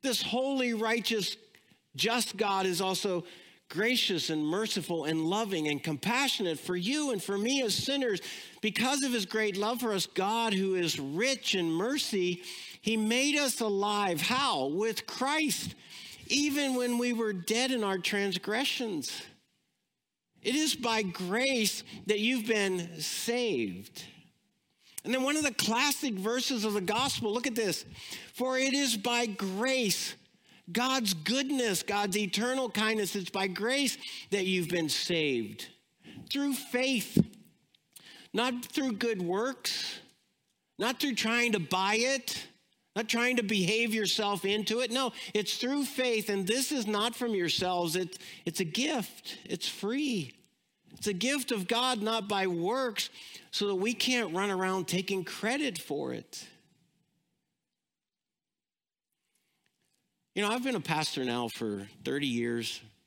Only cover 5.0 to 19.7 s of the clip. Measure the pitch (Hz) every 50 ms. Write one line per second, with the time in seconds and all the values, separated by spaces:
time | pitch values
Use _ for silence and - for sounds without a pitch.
5 | 143 147 160 160 160 160 185 208 233 208 190 165 151 151 147 139 - 170 151 139
6 | - 185 226 254 285 262 - - 226 175 160 143 - - 180 180 175 202 269 302
7 | 302 277 247 196 - - 202 196 208 233 269 277 262 220 190 - - - 277 277
8 | 269 240 202 170 - - - - - - - - - 214 196 - 220 262 277 285
9 | 269 269 240 233 196 175 - 220 214 208 190 185 208 214 254 240 247 233 208 190
10 | 170 - - - 185 196 220 233 233 226 202 190 196 190 185 185 175 160 147 -
11 | 143 135 143 170 220 262 269 262 - - - 190 170 165 160 165 190 240 277 302
12 | - - - 196 180 180 180 175 - - - - - - - - - 214 226 220
13 | 214 220 233 247 269 294 285 294 294 262 - - 233 220 202 196 202 208 208 202
14 | 202 196 170 151 160 - 233 254 285 269 214 147 131 139 147 180 214 226 220 -
15 | - - - - 254 269 294 311 311 294 - - - - - - - - - -
16 | - - - - - - - 277 294 302 277 285 285 269 262 247 247 240 247 240
17 | 240 247 240 226 233 214 208 185 170 - 214 233 254 262 262 240 214 196 190 190
18 | 175 - - 202 202 196 185 190 - - 208 226 285 277 - - 254 226 196 156
19 | - - - - - - - _ _ _ _ _ _ _